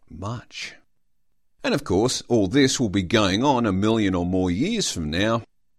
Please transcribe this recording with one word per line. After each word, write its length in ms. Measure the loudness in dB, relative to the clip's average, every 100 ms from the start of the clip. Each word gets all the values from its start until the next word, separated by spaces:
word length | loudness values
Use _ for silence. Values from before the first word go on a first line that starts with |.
| -20
much. 680 | -12 -10 -10 -12 -14 -14 -16 _ _ _ _ _ _ _ _
And 120 | -4
of 100 | -2
course, 380 | 0 2 2 -2 0
all 200 | 0 2
this 320 | 4 2 2
will 80 | 0
be 140 | 0
going 420 | 2 2 2 2
on 220 | 2 2 0
a 60 |
million 420 | 0 2 2 2
or 100 | 0
more 260 | 0 0 0
years 400 | 0 -2 -2 -4
from 200 | -4 -4
now, 320 | -2 0 -2 -4 _ _